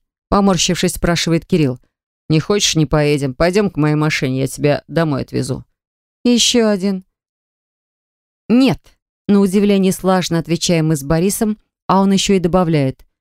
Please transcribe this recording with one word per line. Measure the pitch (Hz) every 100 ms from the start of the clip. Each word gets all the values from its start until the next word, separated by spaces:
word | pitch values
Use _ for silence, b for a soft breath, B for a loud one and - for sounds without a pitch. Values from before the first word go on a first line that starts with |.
| _ _ _
Поморщившись, | 196 202 175 - 175 180
спрашивает | - 165 170 - 165 -
Кирилл. | 180 143 131 _ _ _ _ -
«Не | 156
хочешь, | - 208 - 165
не | 147
поедем. | 151 147 147 139
Пойдем | 127 170 185 202
к | 147
моей | 151 151
машине, | 151 - 135 131
я | 135
тебя | - 143 143 -
домой | 147 160 131
отвезу». | 120 123 127 131 - _ _ _ _ _
И | 240
еще | 240 - 240 220
один. | 202 196 185 - _ _ _ _ _ _ _ _ _ _ _ _ _ -
«Нет», | 233 269 151 _ _ _ _ -
на | 202
удивление | 196 196 202 196 190
слажно | 185 180 185 165 165
отвечаем | 160 170 - 165 156
мы | 156
с |
Борисом, | 139 165 190 - 214 214 _ _ -
а | 185
он | 196
еще | 196 - 190
и |
добавляет: | 170 185 170 156 135 - _ _